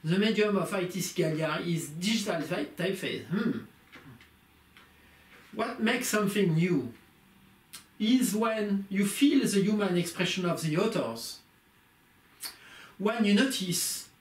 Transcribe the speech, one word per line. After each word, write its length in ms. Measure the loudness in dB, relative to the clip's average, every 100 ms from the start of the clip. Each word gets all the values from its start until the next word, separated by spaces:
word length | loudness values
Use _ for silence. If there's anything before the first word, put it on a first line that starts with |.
the 140 | 0 2
medium 380 | 2 2 2 2
of 160 | 0
I 120 | -2
T 160 | -4 -4
C 220 | -4 -2
Galia 420 | 0 0 -2 -2 -2
is 220 | -2 -4
digital 520 | -4 -2 -2 -2 -4
type-, 340 | -4 -4 -6 -4
typeface. 480 | -4 -2 -6 -8 -4
Hmm. 320 | -2 -2 -4 -8 -20 -20 -20 -20 -20 -20 -20 _ _ _ -20 -20 -20 -20 -20 -20 -20 -14
What 260 | -6 -4 0
makes 280 | 0 0 0
something 460 | 0 2 2 2
new 400 | 4 4 2 -2 -12 -20 _ _ _ -20 _ _ -20 -20 _
is 340 | 2 4 4
when 520 | 0 0 0 0 -2 0
you 180 | 0 0
feel 400 | 4 4 4 4
the 160 | 2
human 340 | 2 2 2 2
expression 480 | 0 -2 -2 0 -2
of 160 | 0
the 160 | 0 2
authors. 600 | 2 0 -4 -6 -12 -14 _ _ _ _ _ _ _ _ _ -16 -14 -14 -20 -20 -20 -4
When 260 | -2 2
you 100 | 4
notice 760 | 4 4 0 -2 -2 -4 -6 -12 _